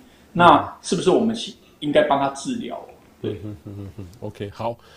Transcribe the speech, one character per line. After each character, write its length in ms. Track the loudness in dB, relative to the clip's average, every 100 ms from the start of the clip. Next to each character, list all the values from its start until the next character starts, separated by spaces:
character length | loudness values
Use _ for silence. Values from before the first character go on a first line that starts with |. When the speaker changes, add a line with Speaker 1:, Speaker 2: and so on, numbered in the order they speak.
| -16 _ -8
Speaker 1:
那 420 | 4 6 6 2 -10
是 140 | -4 0
不 60 |
是 80 | 2
我 100 | 4
们 160 | 2 -2 -8 -14 _ _
应 120 | 2
该 120 | 2
帮 160 | 4 2
他 100 | 0
治 260 | -4 -8 -6
疗？ 240 | -8 -10 -14 -20 _ _
对。 220 | -10 -8
Speaker 2:
嗯， 140 | -12 -14 -14
嗯， 100 | -14
嗯， 80 | -14 -14
嗯， 80 | -18 -14
OK， 280 | -14 -12 -14
好。 240 | -8 -8 -8 -16